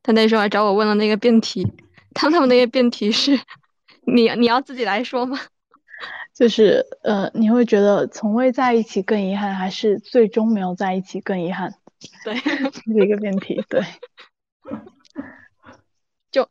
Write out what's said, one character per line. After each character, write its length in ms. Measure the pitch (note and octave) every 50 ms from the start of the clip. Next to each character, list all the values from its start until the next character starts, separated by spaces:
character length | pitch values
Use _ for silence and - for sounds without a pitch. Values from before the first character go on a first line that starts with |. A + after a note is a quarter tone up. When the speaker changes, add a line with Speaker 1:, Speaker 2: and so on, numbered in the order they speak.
| -
Speaker 1:
他 80 | -
那 160 | A3+ A3 A3
时 80 | A3 A3+
候 60 | A3
还 80 | G3+ G#3+
找 160 | G#3 G3+ G#3+
我 80 | G#3 G3
问 120 | G#3 G#3+
了 80 | G#3+ G#3
那 120 | G#3 G#3+
个 80 | G#3+ G#3+
辩 240 | G3+ A#3 A#3+ A3+ A3+
题， 260 | G#3+ - - G3 F3 A2 - - - _ _ _ _ _ -
他， 160 | - - D4
他 120 | D#4+ E4+
们 80 | C4+ B3+
那 100 | B3 B3
个 80 | B3+
辩 220 | A#3 - C4 A#3+ A#3+
题 200 | - - G#3 G#3
是， 280 | A3 - - C#4+ C#4 A#3 - - - - _ _
<laughs> 320 | _ _ _ _ _ _ -
你， 240 | - A#3+ A#3+ A3+ -
你 140 | C#3+ G#3+ A#3+
要 120 | A#3 A#3 C4
自 160 | C#4 - C4
己 80 | B3+ A#3
来 180 | G3 G3 A3 B3+
说 220 | - C4+ B3 B3
吗？ 140 | B3+ C#4 C4 - - _ _ _ _ _ _ _ _ - - - - - - - - _
Speaker 2:
就 140 | - B3 A3+
是， 360 | - A#3 G#3+ F#3 - - - - - - -
呃， 260 | A3 G#3 G3 G3+ - -
你 160 | G#3+ A3 G#3+
会 140 | A#3 B3 A#3+
觉 160 | A3+ A3+ G3+
得 260 | G3+ G#3 G3+ E3+ C3+
从 260 | - - - - G#3 G#3
未 180 | A#3+ C4 C4
在 220 | A#3+ C#4+ C4 B3 A#3
一 100 | A#3 A3
起 180 | - - G3+
更 200 | F#3+ - A3 G#3
遗 120 | G3 F#3 G3
憾， 180 | G3+ G#3 G3 G3
还 160 | F#3+ F#3 F#3+
是 280 | F#3+ - - G#3+ G3 -
最 280 | - - - B3+ A3+
终 240 | G#3 - A3+ A3 A3+
没 80 | A3+ G3+
有 160 | F#3 F3+ F3+
在 180 | - G3+ F#3+ F#3
一 80 | F#3+
起 200 | F#3 - - F#3+
更 180 | - - A#3+ C4+
遗 100 | B3+ F#3
憾？ 220 | F#3 F#3 F#3 - G3+ _ _ _ _ _ - - _ - -
Speaker 1:
对。 100 | A3 G#3+
Speaker 2:
<laughs> 640 | B3 - D4 D#4+ - C4 C4+ - - - A3 A3 G#3+
这 80 | G3
个 80 | G3+ G#3
辩 200 | G#3 G#3+ G3+ F#3+
题， 260 | G3 - - - - G#3+ -
对。 120 | - - G3+ - - - - - _ - - _ _ _ _ _ _ _ - - - - - - _ _ _ _ - D#4+ - - - - - _ _ _ _ - - _ _ _ _ _ _ _ _ _ _ _
Speaker 1:
就 180 | - C4+ B3 -